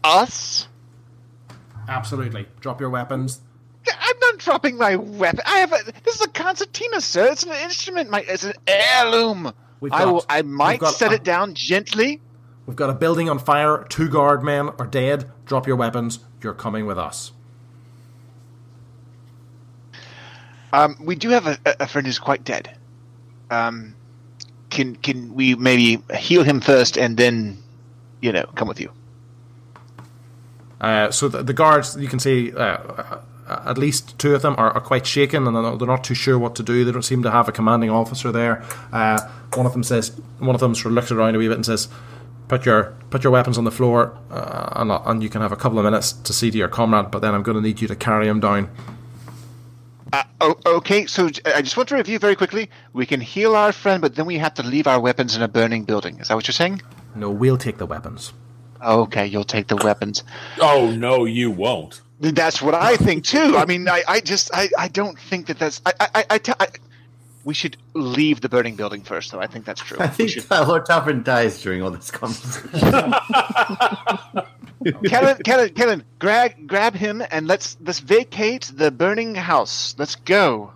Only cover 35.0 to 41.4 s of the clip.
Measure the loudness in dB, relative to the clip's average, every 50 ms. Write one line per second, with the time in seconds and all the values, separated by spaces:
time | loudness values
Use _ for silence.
35 | 0 -2 2 2 2 2 2 0 0 0 0 0 -2 -2 -2 -4 -2 0 -2 -2
36 | -2 -4 -4 -2 2 2 2 2 2 -2 -4 -6 -2 0 2 2 2 2 0 -2
37 | -4 -2 -2 0 0 2 2 2 2 2 0 0 2 2 4 4 2 2 2 0
38 | 0 -2 -6 -6 -4 -2 0 0 0 0 -2 -2 -6 -14 -14 -14 -14 -8 -4 0
39 | 2 2 2 0 -2 -6 -16 -20 -12 -8 -2 0 0 0 0 -2 -2 0 0 0
40 | 0 -2 -8 -14 -18 -18 -12 -4 0 0 2 2 2 2 0 0 -2 0 0 0
41 | 0 0 0 2 2 2 4 2